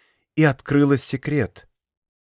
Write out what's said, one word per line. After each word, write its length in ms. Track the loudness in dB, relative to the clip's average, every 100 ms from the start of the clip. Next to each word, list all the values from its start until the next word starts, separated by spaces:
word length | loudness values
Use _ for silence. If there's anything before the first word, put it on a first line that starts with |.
| _ _ _ 0
и 80 |
открыла 540 | 0 0 -2 2 2 0
секрет. 720 | -2 -8 -6 -4 -6 -10 -20 _ _ _ _ _ _ _